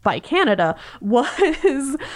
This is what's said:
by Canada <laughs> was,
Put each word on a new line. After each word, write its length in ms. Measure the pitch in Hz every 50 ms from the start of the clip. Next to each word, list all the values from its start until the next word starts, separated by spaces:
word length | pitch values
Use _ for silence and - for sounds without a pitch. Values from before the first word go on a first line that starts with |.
by 180 | - 208 113 127
Canada 560 | - - - 370 381 233 202 190 170 160 165 - - -
<laughs> 120 | - -
was, 960 | 196 202 233 240 277 - - - 392 311 311 - - 381 269 277 269 269 277 302 - - -